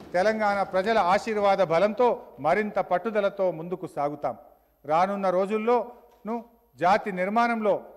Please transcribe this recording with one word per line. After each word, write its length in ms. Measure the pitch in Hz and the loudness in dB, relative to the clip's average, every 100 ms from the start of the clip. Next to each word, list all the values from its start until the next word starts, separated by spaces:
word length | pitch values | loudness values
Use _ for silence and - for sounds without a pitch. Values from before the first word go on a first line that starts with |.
| - | -4
తెలంగాణ 500 | 175 196 220 208 202 | 0 2 2 0 0
ప్రజల 360 | 190 185 190 226 | 0 0 0 2
ఆశీర్వాద 600 | 175 202 214 214 202 196 | 2 2 0 0 2 2
బలంతో 680 | 180 165 202 214 247 190 - - | 2 2 2 2 2 0 -6 -6
మరింత 380 | 143 185 214 202 | 0 0 0 -2
పట్టుదలతో 720 | 180 180 196 214 202 196 185 | -2 -2 0 0 -2 0 -2
ముందుకు 360 | 160 170 185 160 | -2 -8 -8 -8
సాగుతాం. 500 | - 147 147 143 113 - _ _ _ 135 | -4 -4 -2 -6 -6 -14 _ _ _ -2
రానున్న 440 | 156 190 202 190 | 2 2 0 0
రోజుల్లోనూ 1120 | 180 196 214 220 240 196 - - _ - 233 - _ _ 120 | 0 0 -2 0 0 0 -12 -20 _ -10 -10 -10 _ _ -2
జాతి 360 | 170 208 214 | 2 2 0
నిర్మాణంలో 720 | 185 185 220 233 233 214 165 - | -4 -2 0 0 0 0 0 -4